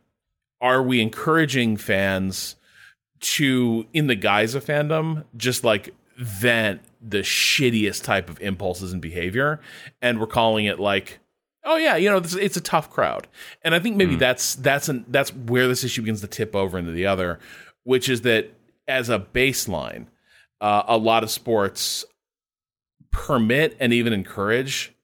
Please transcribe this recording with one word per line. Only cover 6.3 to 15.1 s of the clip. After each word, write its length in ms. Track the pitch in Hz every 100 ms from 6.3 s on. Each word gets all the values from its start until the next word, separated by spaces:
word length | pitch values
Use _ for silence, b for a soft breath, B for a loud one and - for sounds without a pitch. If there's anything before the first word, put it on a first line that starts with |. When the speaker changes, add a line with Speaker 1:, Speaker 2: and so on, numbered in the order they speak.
| 95 120 117 107 95 - _
Speaker 1:
the 180 | 113 101
shittiest 840 | 95 - - - 127 113 104 -
type 260 | - 98 90
of 120 | 78
impulses 500 | 98 92 95 90 92
and 100 | 90
behavior, 600 | 80 87 87 113 143 151 B B B B
and 180 | 123 113
we're 80 | 110
calling 380 | 120 113 110 104
it, 120 | 87
like, 400 | 101 98 - - _ _ _ _
"Oh 120 | 285 320
yeah, 180 | 320 170
you 140 | 202
know, 80 | 190
it's, 160 | 170 180
it's 220 | 202 175
a 40 |
tough 280 | - 165 -
crowd." 380 | - 85 50 - B B B
And 120 | 165 165
I 40 |
think 160 | 220 196
maybe 200 | 180 -
Speaker 2:
Mm. 40 |
Speaker 1:
that's, 360 | 127 123 - 135
that's 340 | 135 139 156
an, 160 | 127
that's 260 | 110